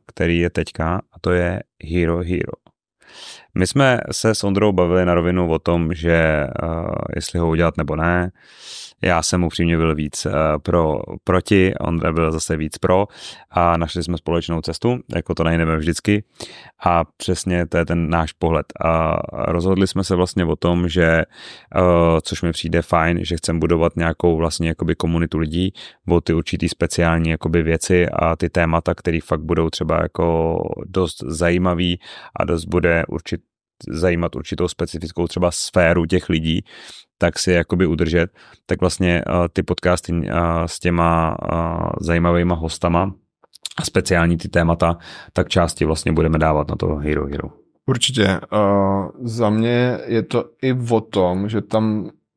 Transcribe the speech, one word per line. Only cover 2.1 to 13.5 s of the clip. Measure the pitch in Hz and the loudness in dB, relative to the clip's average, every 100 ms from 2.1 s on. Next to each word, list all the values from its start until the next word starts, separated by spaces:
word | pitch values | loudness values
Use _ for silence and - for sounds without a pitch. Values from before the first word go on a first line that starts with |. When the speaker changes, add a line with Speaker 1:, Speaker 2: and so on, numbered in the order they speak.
| 85 | 0
Speaker 1:
Hero. | 87 90 - - _ _ _ _ _ - - - - - | -2 -4 -4 -8 _ _ _ _ _ -20 -20 -20 -8 -2
My | 92 | 0
jsme | 139 135 123 - | 2 4 2 -2
se | - 110 110 | -2 0 0
s | |
Ondrou | 101 98 107 | 0 2 2
bavili | 92 87 90 90 | 4 4 4 4
na | |
rovinu | 87 87 90 85 | 2 2 2 2
o | 80 | 0
tom, | - 85 80 | 2 0 0
že, | 82 82 | -2 2
eh, | 85 80 78 67 - 82 82 - - - - | 2 4 2 -2 -4 -4 -4 -4 -4 -4 -6
jestli | - 87 | -4 0
ho | 85 | 2
udělat | 80 85 80 | 2 2 0
nebo | 76 78 | -2 0
ne. | 82 90 90 - - - - - - - | 2 2 0 -6 -20 -20 -18 -18 -18 -4
Já | 90 85 | 0 2
jsem | - 90 | 2 0
upřímně | 85 - 85 82 | 0 0 0 2
byl | 80 78 | 2 0
víc, | 76 - - | -4 -4 -4
eh, | 78 78 78 | 0 0 0
pro, | - 87 80 64 - - | 0 2 2 0 -6 -8
proti, | - 92 - 101 92 - | 0 0 2 4 4 0
Ondra | - 85 80 | -2 -2 0
byl | 82 80 | 0 0
zase | 80 - 80 | 0 -2 -4
víc | 78 - | -4 -2
pro | 92 92 104 - - - - | 2 2 2 -6 -18 -18 -4